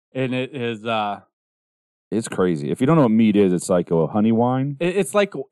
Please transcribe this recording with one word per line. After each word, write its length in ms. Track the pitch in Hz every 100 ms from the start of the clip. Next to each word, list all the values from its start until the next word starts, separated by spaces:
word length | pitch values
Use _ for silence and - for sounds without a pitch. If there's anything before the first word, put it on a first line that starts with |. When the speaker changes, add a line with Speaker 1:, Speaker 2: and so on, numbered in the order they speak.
| _
Speaker 1:
And 200 | 127 131 127
it 200 | 127 143
is, 300 | 120 110 113
uh, 360 | 110 104 98 _ _ _ _ _ _ _ _ -
Speaker 2:
It's 160 | 104 -
crazy. 420 | - 92 80 73
If 80 | 85
you 60 | 131
don't 80 | 165
know 80 |
what 80 | 123
mead 240 | 110 110 101
is, 180 | 98
it's 160 | 87 -
like 200 | 90 87
a 160 | 82 78
honey 240 | 107 110
wine. 460 | 113 120 127 139 139
Speaker 1:
it, 160 | 175 185
it's 160 | 185 208
like, 180 | 196 147 -